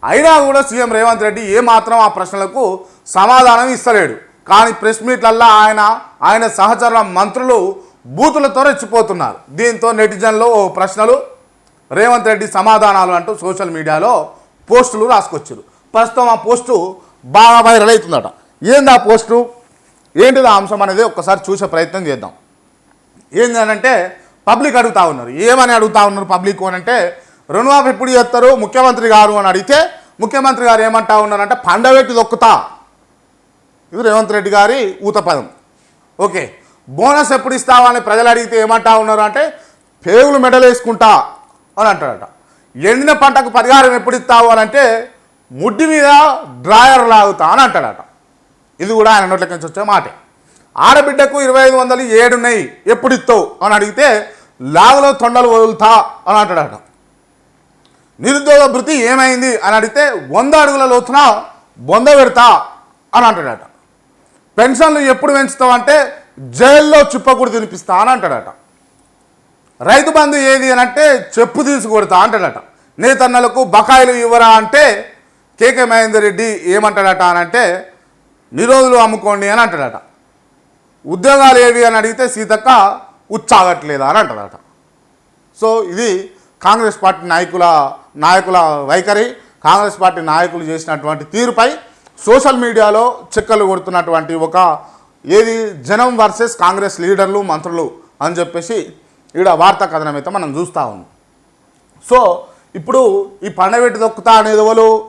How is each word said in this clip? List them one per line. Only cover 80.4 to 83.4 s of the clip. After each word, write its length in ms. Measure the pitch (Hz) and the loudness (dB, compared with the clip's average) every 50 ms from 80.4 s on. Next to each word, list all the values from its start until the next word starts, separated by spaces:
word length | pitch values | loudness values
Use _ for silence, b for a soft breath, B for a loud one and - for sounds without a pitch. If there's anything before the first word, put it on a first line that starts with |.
| _ _ _ _ _ _ _ _ _ _ _ _ _ | _ _ _ _ _ _ _ _ _ _ _ _ _
"ఉద్యోగాలు 520 | - 165 180 180 269 277 277 269 262 262 247 | -10 -10 -2 0 2 2 4 4 4 6 6
ఏవి?" 260 | 247 240 240 240 240 | 4 4 4 2 2
అని 120 | 233 226 | 2 2
అడిగితే, 320 | 220 214 226 226 233 254 240 | 0 -2 -4 -4 -4 -4 -6
సీతక్క 720 | - 214 220 - 220 214 220 254 254 233 196 196 - - - - _ _ _ _ | -4 -8 -4 -4 -4 -2 0 2 2 4 2 2 -2 -6 -16 -20 _ _ _ _
"ఉచ్చాగట్లేదా?" 760 | 202 214 | -12 -12